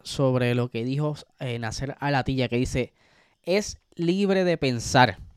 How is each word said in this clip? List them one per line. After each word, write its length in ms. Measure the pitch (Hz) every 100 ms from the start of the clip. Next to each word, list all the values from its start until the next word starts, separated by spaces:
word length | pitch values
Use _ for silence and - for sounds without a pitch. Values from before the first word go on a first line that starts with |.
sobre 540 | - - 135 127 120 123
lo 140 | 123
que 160 | 113 123
dijo, 300 | 139 151 147 - -
eh, 200 | 135 117
Nasser 380 | 113 - 135 -
Al-Attiyah, 480 | 143 139 127 131 123
que 80 | 120
dice, 380 | 127 135 117 _ _ _ _ _
"Es 380 | - 190 208 - _ -
libre 500 | 170 190 196 190 180
de 120 | 160
pensar. 640 | 135 120 - 131 123 - -